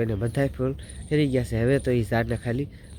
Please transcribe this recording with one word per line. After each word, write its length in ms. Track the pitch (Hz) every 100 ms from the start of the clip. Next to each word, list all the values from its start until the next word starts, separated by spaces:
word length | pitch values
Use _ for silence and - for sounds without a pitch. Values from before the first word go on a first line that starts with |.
એને 100 | 113
બધાય 400 | 101 117 127 139 -
ફૂલ 160 | 131 135 - - -
ખરી 200 | 151 147
ગયા 160 | 127 123
છે. 60 | 113
હવે 120 | 120 139
તો 60 | 131
ઈ 140 | 123 107
ઝાડને 260 | 117 117 117
ખાલી 240 | 123 123 143 - -